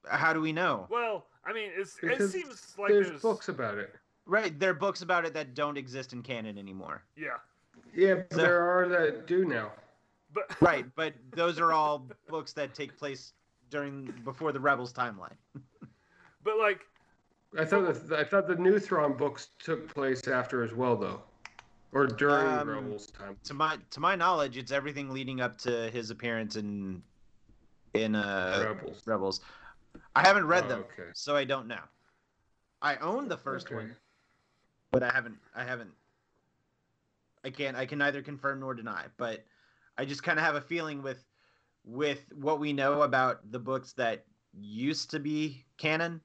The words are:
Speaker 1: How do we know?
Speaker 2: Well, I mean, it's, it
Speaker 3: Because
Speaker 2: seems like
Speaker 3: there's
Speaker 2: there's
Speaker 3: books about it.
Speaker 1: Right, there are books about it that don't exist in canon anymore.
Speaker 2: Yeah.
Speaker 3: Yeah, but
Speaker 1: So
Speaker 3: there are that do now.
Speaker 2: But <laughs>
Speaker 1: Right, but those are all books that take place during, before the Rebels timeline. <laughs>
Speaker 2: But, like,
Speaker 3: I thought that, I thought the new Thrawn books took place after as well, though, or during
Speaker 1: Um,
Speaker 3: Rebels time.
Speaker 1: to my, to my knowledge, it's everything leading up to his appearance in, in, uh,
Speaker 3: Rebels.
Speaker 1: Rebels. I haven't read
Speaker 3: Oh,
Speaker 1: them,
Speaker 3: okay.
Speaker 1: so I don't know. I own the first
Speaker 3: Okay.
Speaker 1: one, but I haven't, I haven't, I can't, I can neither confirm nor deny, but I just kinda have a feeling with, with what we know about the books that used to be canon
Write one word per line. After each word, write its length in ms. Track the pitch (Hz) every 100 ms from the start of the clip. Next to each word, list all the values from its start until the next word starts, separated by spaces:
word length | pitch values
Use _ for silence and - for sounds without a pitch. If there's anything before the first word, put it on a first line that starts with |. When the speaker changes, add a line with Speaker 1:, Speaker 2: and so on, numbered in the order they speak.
| -
Speaker 1:
How 240 | 139 160
do 80 | 160
we 100 | 156
know? 340 | 156 180 117 92
Speaker 2:
Well, 360 | 233 233 196 - _ -
I 80 |
mean, 180 | 226 208 175
it's, 220 | 196 -
it 40 |
Speaker 3:
Because 280 | 165 262 202
Speaker 2:
seems 440 | 359 302 233 - -
like 120 | 202
Speaker 3:
there's 180 | 208 185
Speaker 2:
there's 120 | 151
Speaker 3:
books 280 | 226 220 -
about 280 | 135 117 104
it. 160 | 98 - _ _ -
Speaker 1:
Right, 320 | 196 220 151
there 120 | 190
are 40 | 165
books 260 | 196 190
about 240 | 170 180 165
it 80 |
that 200 | 156 143 123
don't 220 | 147 143
exist 360 | 131 131 127
in 80 | 123
canon 340 | 123 120 110 101
anymore. 460 | 98 95 82 76 _ -
Speaker 2:
Yeah. 200 | 151 120 - _ _ - -
Speaker 3:
Yeah, 220 | - 190 185
but 160 | 185
Speaker 1:
So 40 | 165
Speaker 3:
there 320 | 175 175 175 180
are 80 | 180
that 380 | 180 156 113 110
do 160 | 175 185
now. 260 | 120 104 - - _ _ _ _
Speaker 2:
But 220 | 151 - -
<laughs> 40 |
Speaker 1:
Right, 240 | 170 151 123 -
but 180 | 160 143 127 127
those 240 | 170 156
are 140 | 165
all 340 | 160 151 147 127 - -
books 260 | 156 147
that 200 | - 139 -
take 220 | 139 -
place 360 | 143 131 - _ _ _ _
during, 340 | 147 143 139 135 123
before 280 | 120 131 156
the 80 | 139
Rebels 340 | 139 131 123
timeline. 420 | - 123 101 90 - _ 135
<laughs> 80 | - _ - _ _ _ - _ -
Speaker 2:
But, 120 | 214
like, 240 | 214 196 - _ _ _ _ _ _ 156
Speaker 3:
I 60 |
thought 220 | 160 202 180 131 117
that, 100 | 151
I 60 | 147
thought 240 | 202 170
the 60 | 175
new 200 | 180 208
Thrawn 380 | 196 180 147 127
books 360 | 143 127 - _
took 280 | - 160 156
place 340 | - 135 127 127
after 340 | 127 123 131
as 120 | 113
well, 240 | 113 127 113
though, 240 | 95 - - _ - - - _ _
or 120 | 135 135
during 420 | 117 143 143 139 151
Speaker 1:
Um, 80 | 147
Speaker 3:
Rebels 400 | 139 104 104 -
time. 260 | - 101 98 -
Speaker 1:
to 80 |
my, 240 | 139 156 156 -
to 100 | -
my 120 | 165 190
knowledge, 400 | 175 175 139 123
it's 160 | 123
everything 360 | 139 139 143 139
leading 300 | 131 131 131
up 180 | 123 113
to 300 | 123 117 113
his 180 | 120 110
appearance 480 | 110 120 113 107 107
in, 440 | 104 104 95 92 - _ - _ _ - _ _ _
in, 200 | 104 110
uh, 520 | 107 101 98 92 98 110 101
Speaker 3:
Rebels. 260 | 95 - -
Speaker 1:
Rebels. 340 | 107 95 95 - - - - _ - - -
I 100 | 180
haven't 180 | 202 160
read 200 | 175 160
Speaker 3:
Oh, 20 |
Speaker 1:
them, 120 | 117
Speaker 3:
okay. 300 | 95 - 87
Speaker 1:
so 200 | - 139
I 120 | 143 131
don't 200 | 135 113
know. 100 | 110 76 _ _ _ _ _ _ _ _ _
I 160 | 147 139
own 320 | 151 226 277
the 80 | 151
first 300 | 139 131 -
Speaker 3:
Okay. 80 | 110
Speaker 1:
one, 200 | 110 123 _ _ _ _ _ _ _ _ _
but 100 | 131
I 100 | 123
haven't, 240 | 131 117 104 _ 113
I 80 |
haven't, 280 | 123 123 107 _ _ _ _ _ _ _ _ _ _ _ _ _ _ _ 135
I 60 |
can't, 260 | 123 139 127
I 80 | 131
can 140 | 147
neither 220 | 143 139
confirm 380 | 139 143 139 135
nor 140 | 135
deny, 320 | 120 113 95 71 _
but 300 | 120 110 - _ _ _ _ -
I 60 |
just 200 | 135 143
kinda 180 | - 156
have 140 | 160 147
a 60 |
feeling 400 | 135 170 160 143
with, 220 | 135 131 _ _ _ _ _ _ -
with 400 | 120 147 143 - 147
what 240 | 139 156
we 140 | 147
know 300 | 139 135 147
about 460 | 147 127 127 117 107
the 100 | 120
books 340 | 117 131 131
that 320 | - 120 107 _ _ _ -
used 500 | 104 107 135 147 -
to 80 | 156
be 440 | 143 151 156 131 _ -
canon 420 | 156 160 170 165